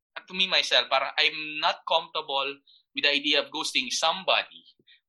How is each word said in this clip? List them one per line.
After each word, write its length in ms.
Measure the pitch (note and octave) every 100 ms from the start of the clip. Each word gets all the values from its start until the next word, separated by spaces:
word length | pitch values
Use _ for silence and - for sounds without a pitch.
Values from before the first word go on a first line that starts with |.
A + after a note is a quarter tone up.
| _ -
to 180 | -
me, 140 | F#3 F#3+
myself, 400 | D#3+ C#3 C3+ B2
parang 220 | C3+ C3+ -
I'm 420 | D#3 D#3 D#3 D3+
not 240 | E3 G3 -
comfortable 680 | E3+ E3+ E3 D3+ C#3 C#3 C#3 _ _ _ C#3
with 80 |
the 80 | C#3
idea 300 | C#3+ D3 D3
of 100 | -
ghosting 400 | D#3 D#3 C#3+ B2
somebody. 720 | - E3 F3+ E3 A2+ - - - _ _ _